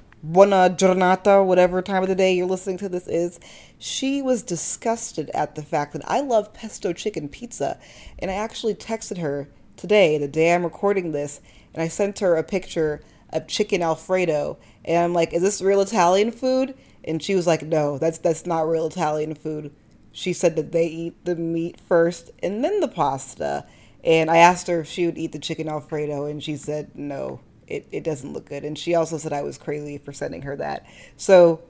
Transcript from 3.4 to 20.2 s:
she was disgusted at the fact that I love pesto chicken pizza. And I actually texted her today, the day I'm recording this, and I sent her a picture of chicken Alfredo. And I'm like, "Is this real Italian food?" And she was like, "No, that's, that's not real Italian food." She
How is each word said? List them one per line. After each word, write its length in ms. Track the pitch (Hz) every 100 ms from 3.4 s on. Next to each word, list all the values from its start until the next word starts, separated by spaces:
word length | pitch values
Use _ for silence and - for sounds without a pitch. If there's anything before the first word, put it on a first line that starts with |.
| - - - -
she 420 | - - 269 277
was 220 | 262 247
disgusted 880 | - 170 - - 233 226 - - 143
at 240 | - 147
the 80 | -
fact 320 | 147 156 147
that 80 | 156 -
I 100 | 233
love 320 | 285 226 208
pesto 400 | - 220 - 196
chicken 360 | 170 - 170 147
pizza. 500 | - 233 - 139 147 - - - -
And 120 | 190
I 40 |
actually 400 | 190 220 - 226
texted 440 | 202 - 220 - 185
her 300 | 156 143 139 - - -
today, 420 | 180 208 170 151
the 100 | 143
day 260 | 147 165
I'm 100 | 175
recording 480 | 175 - 202 196 175
this, 280 | 147 147 - - - -
and 100 | -
I 60 | 165
sent 300 | - 202 202
her 180 | 190 160
a 60 |
picture 600 | 160 196 - 175 156 147 - _ -
of 140 | 160 160
chicken 340 | - 208 185
Alfredo. 760 | 165 160 - 185 175 151 147 - - _
And 180 | - 170
I'm 120 | 170
like, 180 | 175 165
"Is 80 | 170
this 220 | 190 196
real 180 | 190 196
Italian 500 | 196 220 175 190 220
food?" 440 | 233 262 262 262 262 - _
And 200 | - 160
she 120 | -
was 120 | 196 170
like, 160 | 156
"No, 340 | 156 156 147 139
that's, 220 | 160 165
that's 260 | 175 156
not 240 | 175 165 160
real 180 | 160 160
Italian 480 | 175 156 156 151
food." 380 | 151 156 151 147 - _ _ -
She 220 | -